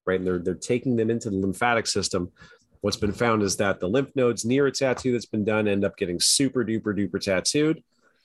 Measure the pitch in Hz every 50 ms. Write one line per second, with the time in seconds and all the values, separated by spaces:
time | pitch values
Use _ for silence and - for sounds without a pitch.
0 | - 92 92 92 92 92 90 90 85 92 87 - - - 123 123 127 135 120 113
1 | 110 113 117 117 - 110 95 95 95 98 92 - - 120 120 110 98 - - 101
2 | 92 - - 92 90 - - - - - - - _ _ _ _ - 101 - -
3 | 104 101 92 - 117 117 110 107 101 95 - - 104 98 92 - 90 90 110 139
4 | 135 - - 135 123 120 113 98 - 113 131 139 143 135 - - 135 127 120 -
5 | - 127 120 113 - - - 107 98 110 107 107 107 101 101 98 98 95 - -
6 | 98 87 87 85 - - - - 139 127 - 127 110 107 110 107 - 107 98 101
7 | 101 90 - 95 - 101 95 90 - - - 147 151 156 160 - - _ _ _
8 | _ _ _ _ _